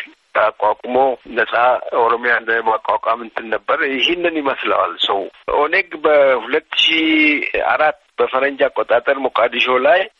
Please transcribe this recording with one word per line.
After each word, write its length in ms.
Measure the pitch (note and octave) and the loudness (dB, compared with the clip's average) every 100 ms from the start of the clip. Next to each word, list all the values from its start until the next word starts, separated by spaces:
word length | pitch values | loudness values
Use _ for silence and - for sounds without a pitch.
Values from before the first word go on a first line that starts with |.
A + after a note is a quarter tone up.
| - _ _ - | -6 _ _ 0
አቋቁሞ 580 | G#2+ - G#2 - A#2+ B2+ C3+ A#2+ - | 0 0 -2 -2 -2 0 0 -2 -6
ነጻ 260 | A#2 A#2 A2+ B2 A#2 - C#3+ | -4 -2 2 2 0 -2 0
ኦሮሚያ 360 | A#2 A#2 A#2+ A#2 | 2 0 0 -2
ለማቋቋም 760 | A2+ A2+ A2+ A2 - G#2 - A#2 | -2 -2 0 -2 -2 -2 -2 -4
እንትን 260 | A#2 - A2+ | -6 -10 -6
ነበር። 300 | G#2+ - C#3+ D3 | -6 -4 -2 -2
ይህንን 480 | C3+ - F3 E3+ D#3+ | -2 -2 0 -2 -2
ይመስለዋል 560 | C#3 B2 G#2 G2 F#2 E2+ | -4 -4 -2 0 0 -2
ሰው። 220 | - G2+ F2+ - - | -2 -2 -4 -10 -4
ኦነግ 380 | A2+ D3 F#3 F#3 E3 | 0 0 0 -4 -2
በሁለት 680 | D3+ D3 C#3 B2+ A2+ D3+ - - | 2 4 4 2 -2 -4 -4 0
ሺህ 340 | - D#3+ D#3+ D#3 D3+ D3 - G#2 | 0 2 2 2 2 0 -2 -2
አራት 340 | - - D3+ D3 _ | 0 2 0 -2 _
በፈረንጅ 460 | - A#2+ C3 C#3 C3+ | -2 -2 0 -2 0
አቆጣጠር 540 | C#3 - A2 A#2+ C#3+ C#3 | 0 0 0 0 2 0
ሞቃዲሾ 480 | B2+ G#2+ A#2+ A#2 B2 B2+ | 0 0 0 0 0 2
ላይ 220 | C3+ F3+ F#3+ | 4 2 0